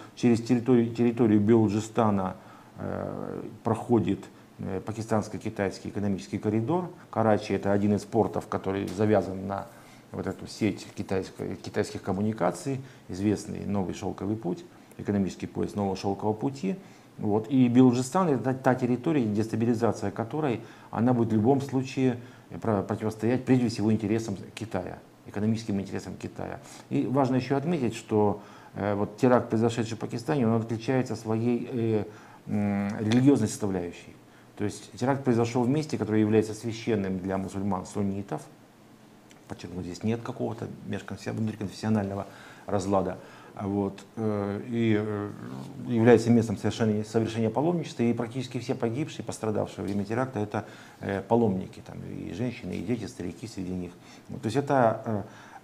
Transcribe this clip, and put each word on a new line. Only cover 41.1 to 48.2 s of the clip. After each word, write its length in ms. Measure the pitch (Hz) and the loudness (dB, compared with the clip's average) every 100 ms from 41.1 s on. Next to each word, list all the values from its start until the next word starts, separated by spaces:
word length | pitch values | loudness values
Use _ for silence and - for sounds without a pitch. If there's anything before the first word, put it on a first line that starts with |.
| 98 - | -10 -6
внутриконфессионального 920 | 113 110 107 95 - 110 107 98 98 95 - - - - | -2 -2 -2 -8 -4 2 2 2 -4 -8 -12 -20 -16 -4
разлада. 520 | 98 92 101 90 90 - - - | -2 2 2 2 -6 -12 -20 -18
Вот, 460 | - 101 101 98 98 - - | -8 -2 0 0 -4 -14 -4
э, 460 | 107 104 101 101 123 | -2 -2 -2 -4 -4
и, 260 | 117 113 104 | 0 4 4
э, 320 | 107 104 104 104 120 131 90 87 - | 2 -4 -6 -8 -12 -12 -12 -10 -2
является 440 | 117 117 117 113 | 6 10 10 10
местом 260 | 117 110 95 | 6 6 0
совершения, 480 | 107 - 113 107 | -2 0 2 2
совершения 460 | 104 117 107 117 110 | 0 0 0 0 0
паломничества, 540 | 120 160 175 143 - | 2 0 0 -4 0
и 100 | 117 | 0
практически 460 | 117 | 0